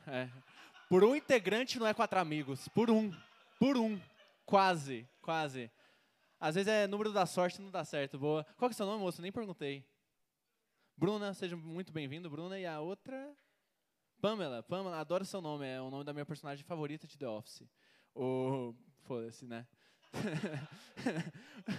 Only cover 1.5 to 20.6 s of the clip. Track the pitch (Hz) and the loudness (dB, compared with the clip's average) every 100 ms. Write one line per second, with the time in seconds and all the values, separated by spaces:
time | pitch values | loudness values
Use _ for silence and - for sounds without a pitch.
1.5 | 214 262 247 220 214 208 190 165 151 135 | 0 0 0 0 2 2 2 2 0 -2
2.5 | 135 - - 233 220 214 - - - - | -6 -2 2 6 6 4 -4 -14 -20 -8
3.5 | - 254 262 226 202 - - - _ - | 2 4 6 2 -2 -8 -20 -20 _ 4
4.5 | 196 190 170 139 120 123 _ - 165 151 | 6 8 4 -2 -8 -10 _ -2 0 0
5.5 | 131 113 _ _ _ _ _ _ - 156 | -4 -10 _ _ _ _ _ _ -4 0
6.5 | 165 196 214 202 202 214 202 175 - 180 | 2 4 4 4 2 2 2 2 4 2
7.5 | - 196 185 147 151 139 143 147 156 151 | 0 -8 -6 -4 -2 -2 -2 0 0 -2
8.5 | - 247 220 196 220 185 170 175 214 208 | -2 -2 0 -4 -2 -2 -4 -6 -8 -8
9.5 | 165 143 139 127 _ _ _ _ _ _ | -6 -6 -6 -10 _ _ _ _ _ _
10.5 | _ _ _ _ - 170 214 202 180 185 | _ _ _ _ 0 0 2 -2 -4 -6
11.5 | 175 160 165 180 156 139 156 175 147 175 | -8 -8 -10 -8 -8 -8 -8 -10 -10 -8
12.5 | 190 175 156 160 202 - 262 285 294 _ | -6 -6 -6 -6 -8 -10 -12 -12 -18 _
13.5 | _ _ _ _ _ _ _ 202 220 156 | _ _ _ _ _ _ _ -2 -2 -4
14.5 | 117 - 180 190 160 151 180 190 196 156 | -6 -6 -6 -4 -6 -2 -2 -2 -6 -6
15.5 | 147 135 131 131 139 143 147 147 147 147 | -6 -6 -6 -6 -8 -8 -8 -8 -8 -10
16.5 | 143 143 165 147 156 156 143 131 107 - | -10 -8 -6 -4 -6 -14 -8 -6 -6 -8
17.5 | - 113 _ _ _ _ - 127 131 131 | -18 -20 _ _ _ _ -4 0 2 2
18.5 | 135 120 120 - _ - 123 113 113 123 | 0 -4 -10 -20 _ -8 -6 -6 -10 -10
19.5 | 117 120 _ _ _ _ 135 196 156 185 | -10 -12 _ _ _ _ -6 -4 -2 -4
20.5 | 147 | -6